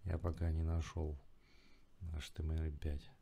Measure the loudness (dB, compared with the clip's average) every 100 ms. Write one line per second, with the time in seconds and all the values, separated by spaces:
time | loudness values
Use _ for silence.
0 | 2 2 2 2 2 4 4 2 2 0
1 | 0 -2 -10 -20 -20 -20 -20 -20 -20 -10
2 | -6 -4 -6 -2 0 2 0 0 -2 -2
3 | -6 -18